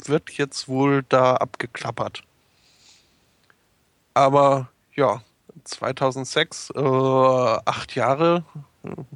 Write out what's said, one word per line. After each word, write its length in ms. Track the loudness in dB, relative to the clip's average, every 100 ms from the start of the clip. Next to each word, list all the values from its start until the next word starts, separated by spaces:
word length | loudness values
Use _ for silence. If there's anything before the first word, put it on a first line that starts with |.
| -2
wird 240 | -2 -2
jetzt 380 | -6 -6 -6 -6
wohl 340 | 0 2 2 2
da 260 | 4 4
abgeklappert. 880 | 2 -2 -6 -12 -10 -10 -8 -8 -10 _ _ _ _ _ _ _ _ _ _ _ _ _ _ _ _ _ _ _
Aber 540 | 2 4 4 4 2 -4 _ _
ja, 280 | -2 -2 -2 -8 _ _ -20
zweitausendsechs, 1040 | -16 -8 -8 -2 -4 -4 -6 -4 -4 -8 -10
äh, 80 | -2
acht 1160 | 0 2 2 4 4 4 2 0 -2 -6 -6 -2
Jahre, 480 | 0 2 2 0 -2 -16 -20 _
äh, 60 | -14 -14 -14